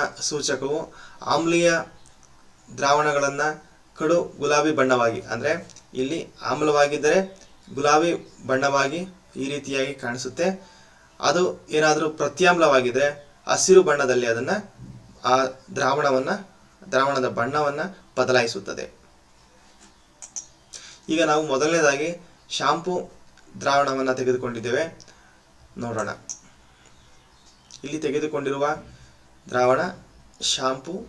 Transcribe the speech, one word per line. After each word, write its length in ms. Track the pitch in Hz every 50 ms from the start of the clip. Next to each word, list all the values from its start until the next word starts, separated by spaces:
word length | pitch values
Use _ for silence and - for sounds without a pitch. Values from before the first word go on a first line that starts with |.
| 143 139 - -
ಸೂಚಕವು 600 | - - 151 147 131 - 139 123 135 135 147 165 170 - - - - - - -
ಆಮ್ಲೀಯ 500 | - - 135 151 165 165 170 170 170 170 165 165 - - - - - - - _ - - - - - - - _ - -
ದ್ರಾವಣಗಳನ್ನ 720 | - 123 135 139 143 147 151 151 143 143 139 139 139 143 151 151 - - - - - _ _ _ - -
ಕಡು 260 | 160 156 170 170 - - - -
ಗುಲಾಬಿ 340 | 139 143 147 147 147 156
ಬಣ್ಣವಾಗಿ, 500 | 151 131 131 131 127 123 120 117 110 95
ಅಂದ್ರೆ 320 | - - 127 - 131 147 160 175 - - - - - _ -
ಇಲ್ಲಿ 260 | 127 131 139 165 165 - - - -
ಆಮ್ಲವಾಗಿದ್ದರೆ 760 | - 117 131 147 151 151 147 147 143 143 143 135 131 151 170 190 190 - - - - - - - - - 113
ಗುಲಾಬಿ 400 | 131 143 147 147 156 170 170 165 - - - - - - 120
ಬಣ್ಣವಾಗಿ 540 | 131 131 139 143 139 139 135 135 147 170 185 190 - - - - -
ಈ 100 | 127 135 135
ರೀತಿಯಾಗಿ 440 | 143 143 131 135 139 135 135 139 139
ಕಾಣಿಸುತ್ತೆ. 540 | - - 120 120 123 - 127 120 - 170 190 190 190 - - - - - - - - - - _ -
ಅದು 480 | - 139 156 175 180 170 - - - -
ಏನಾದ್ರೂ 400 | - 151 156 156 156 156 160 156
ಪ್ರತ್ಯಾಮ್ಲವಾಗಿದ್ರೆ 1200 | 156 - 147 143 - - 185 175 175 170 165 156 139 131 123 123 120 131 143 143 143 - - - - - - -
ಹಸಿರು 360 | 131 139 - - 185 190 180
ಬಣ್ಣದಲ್ಲಿ 440 | 147 143 143 139 127 127 123 123 120
ಅದನ್ನ, 220 | 113 117 127 156 190 214 208 - - - - - - - - - - - -
ಆ 100 | 120 127 131 131 131 - - - - -
ದ್ರಾವಣವನ್ನ, 540 | 127 131 131 135 147 147 139 131 131 131 165 190 202 196 - - - _ _ _ - - -
ದ್ರಾವಣದ 360 | - 127 135 139 139 131 127 123
ಬಣ್ಣವನ್ನ 540 | 104 123 117 127 143 151 151 143 139 151 160 190 - - - - - 127
ಬದಲಾಯಿಸುತ್ತದೆ. 680 | 127 131 127 123 117 117 - 98 95 92 - - - - - - - - - _ _ _ _ _ _ _ _ - - - - - - - _ _ _ _ _ - - - - - - - - _ _ _ - - - - - - - -
ಈಗ 140 | 156 165 165
ನಾವು 200 | 151 151 156 156 151
ಮೊದಲನೇದಾಗಿ 640 | 135 131 147 156 170 165 156 143 139 139 156 170 175 - - - - _ _ -
ಶಾಂಪೂ 440 | - - 139 143 147 170 165 185 180 180 - - - - - - - - - - - -
ದ್ರಾವಣವನ್ನ 520 | - 139 143 143 143 139 135 135 135 135 147
ತೆಗೆದುಕೊಂಡಿದ್ದೇವೆ, 720 | 131 127 127 123 127 127 123 120 120 107 120 120 151 160 165 - - - - - - - - _ _ _ _ _ _ - - - -
ನೋಡೋಣ. 320 | 123 117 117 107 104 87 - - - - - - - - - - - _ _ _ - - - - - - - - _ _ _ - - - - _ _ - - - -
ಇಲ್ಲಿ 160 | 139 151 156
ತೆಗೆದುಕೊಂಡಿರುವ 680 | 156 143 131 147 147 151 151 143 139 139 139 139 143 147 156 - - - - - - - - - - _ _ _ - -
ದ್ರಾವಣ 320 | - 123 123 127 131 139 170 185 - - - - - - - - _ -
ಶಾಂಪೂ 520 | - - - - 131 131 135 135 - 160 175 208 233